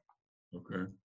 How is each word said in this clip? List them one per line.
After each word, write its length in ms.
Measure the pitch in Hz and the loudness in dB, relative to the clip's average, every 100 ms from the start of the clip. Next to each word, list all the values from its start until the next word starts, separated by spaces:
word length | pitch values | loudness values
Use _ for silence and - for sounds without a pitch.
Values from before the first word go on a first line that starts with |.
| - - _ _ _ 90 | -18 -20 _ _ _ -8
Okay. 340 | - 92 98 - | 0 2 2 8